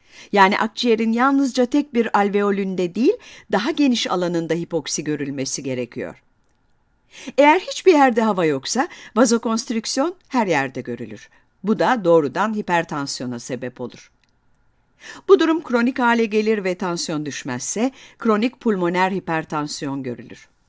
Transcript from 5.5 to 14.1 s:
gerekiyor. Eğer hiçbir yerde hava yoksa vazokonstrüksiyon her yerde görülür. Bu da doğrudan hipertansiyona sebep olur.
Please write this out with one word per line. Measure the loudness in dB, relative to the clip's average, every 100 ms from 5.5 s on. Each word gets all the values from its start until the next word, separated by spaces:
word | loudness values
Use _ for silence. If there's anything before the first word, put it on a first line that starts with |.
| -6
gerekiyor. | -6 -6 -6 -8 -10 -12 _ _ _ _ _ _ _ _ _ -20 -6 4
Eğer | 4 4
hiçbir | 0 0 4
yerde | 6 4 4
hava | 0 0
yoksa | 0 -2 -4 -4 -4 -6 -6 2
vazokonstrüksiyon | 4 2 0 -4 -4 -6 -4 -2 -2 -4 -4
her | -2 0
yerde | 0 -2 -6
görülür. | -10 -10 -12 -16 -20 _ _ _ -2
Bu | 0
da | 2 2
doğrudan | 4 4 4 -2 -2
hipertansiyona | -2 -2 -2 0 -6 -6 -6 -8 -8
sebep | -8 -8 -8 -10
olur. | -12 -14 -20